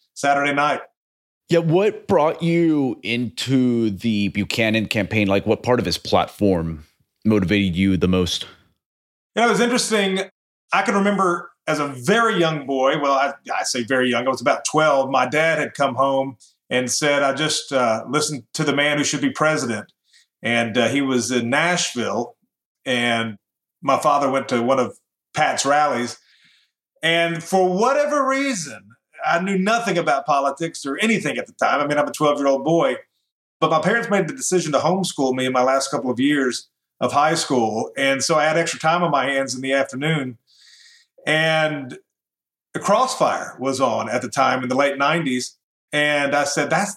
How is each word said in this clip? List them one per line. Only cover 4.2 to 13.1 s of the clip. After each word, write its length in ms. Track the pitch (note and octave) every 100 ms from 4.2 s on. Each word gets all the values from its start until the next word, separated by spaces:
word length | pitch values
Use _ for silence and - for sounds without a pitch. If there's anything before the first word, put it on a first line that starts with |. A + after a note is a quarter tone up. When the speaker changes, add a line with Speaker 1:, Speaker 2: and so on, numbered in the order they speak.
| G2
Speaker 2:
Buchanan 560 | G2+ F#2+ - A2 A2 G2+
campaign? 420 | A2 F2+ A2 G2
Like, 180 | G2 G#2
what 180 | G#2
part 160 | - B2
of 60 | F2
his 120 | -
platform 880 | - F#2 E2 - G#2 F2 E2 D#2 D2 _ _ _ G#2+
motivated 500 | G#2+ F2 G#2 F#2+ E2+
you 220 | G2 F#2
the 100 | F#2
most? 380 | F#2 F2 - - - _ _ _ _ _ _ _ G#3
Speaker 1:
You 60 |
know, 60 | A#3
it 40 |
was 80 | F#3+
interesting. 640 | A#3+ B3 - A3 F#3+ F#3+ F#3 _ _ _ -
I 120 | F#3
can 120 | G3 G3
remember 560 | G3+ G3 F#3 F3 - _ -
as 100 | D3
a 80 | C#3
very 520 | B2+ B2 A3+ A3+ F#3
young 260 | D#3+ D#3 C3
boy, 320 | C3+ C3+ D#3
well, 140 | C#3